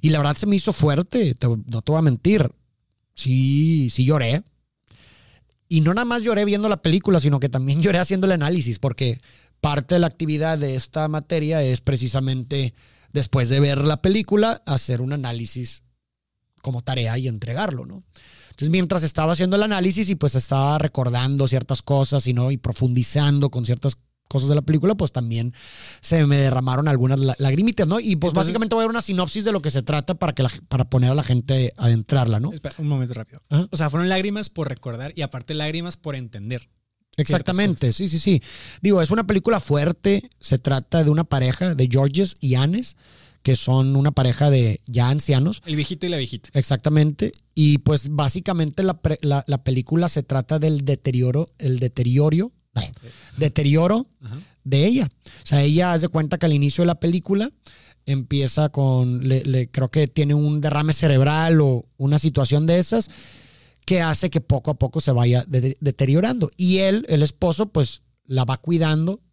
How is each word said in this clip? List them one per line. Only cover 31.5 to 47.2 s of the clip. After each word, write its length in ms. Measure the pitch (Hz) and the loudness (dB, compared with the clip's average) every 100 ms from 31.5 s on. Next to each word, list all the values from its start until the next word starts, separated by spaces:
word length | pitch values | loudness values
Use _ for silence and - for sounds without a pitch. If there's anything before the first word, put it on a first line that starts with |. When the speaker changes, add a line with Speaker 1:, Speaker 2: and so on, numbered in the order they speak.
| 135 127 - | 0 0 0
Speaker 1:
a 80 | 120 | 0
adentrarla, 540 | 113 107 139 117 107 | 0 0 0 0 -2
¿no? 120 | 143 | -4
Speaker 2:
Espera, 220 | 156 139 - | -8 -12 -8
un 80 | 151 | -4
momento 260 | 139 123 | -2 -4
rápido. 280 | 120 110 - _ | -8 -14 -20 _
Speaker 1:
Ajá. 180 | 147 185 | -2 -2
Speaker 2:
O 60 | 160 | -4
sea, 140 | 151 | -2
fueron 180 | 151 180 | -2 0
lágrimas 400 | 185 196 202 208 | -2 -2 -4 -6
por 180 | - 147 | -6 -8
recordar 460 | 135 131 117 139 165 | -8 -12 -12 -12 -8
y 60 | |
aparte 320 | 139 131 - | -8 -10 -8
lágrimas 420 | 151 151 160 175 175 | -6 -4 -6 -8 -10
por 200 | 156 135 | -10 -10
entender 460 | 120 101 104 123 | -10 -12 -10 -10
ciertas 580 | - _ _ _ _ - | -12 _ _ _ _ -4
Speaker 1:
Exactamente, 680 | 147 180 - 180 202 - 131 | 0 0 0 0 0 0 0
Speaker 2:
cosas. 80 | 113 | 0
Speaker 1:
sí, 120 | 190 | 0
sí, 100 | 160 | 0
sí. 220 | 208 165 - - - - | 2 2 0 -18 -18 -4
Digo, 220 | 196 196 | 2 2
es 80 | 156 | 2
una 140 | 214 196 | 0 0
película 320 | 202 - 214 | 0 2 0
fuerte, 680 | - 147 151 170 196 202 - _ | 2 0 0 0 0 0 -2 _
se 180 | - 131 | -2 0
trata 460 | - 135 - 170 | 0 -2 0 2
de 80 | 151 | 4
una 120 | 151 165 | 2 2
pareja 500 | 139 127 123 180 151 | 0 0 0 -2 0
de 120 | 131 | 2
Georges 460 | 127 139 143 190 - | 2 2 0 -2 -2
y 140 | 139 127 | -2 0
Annes, 420 | 139 196 254 - _ - - _ | 0 -2 -4 -10 _ -20 -20 _
que 120 | - 127 | 0 0
son 400 | - 131 135 139 | 2 2 2 2
una 160 | 143 | 2
pareja 380 | 139 127 120 147 | 2 0 2 4
de 320 | 135 117 101 - | 4 2 -2 -4
ya 200 | 117 120 | 0 0
ancianos. 540 | 143 151 135 156 214 - | 0 2 2 0 -4 -6
Speaker 2:
El 120 | 151 | -4
viejito 280 | 139 170 175 | -4 -6 -6
y 40 | |
la 80 | 170 | -6
viejita. 320 | 127 117 - | -6 -10 -6
Speaker 1:
Exactamente. 800 | 143 - 131 - 151 151 147 | -4 -2 -2 0 2 0 0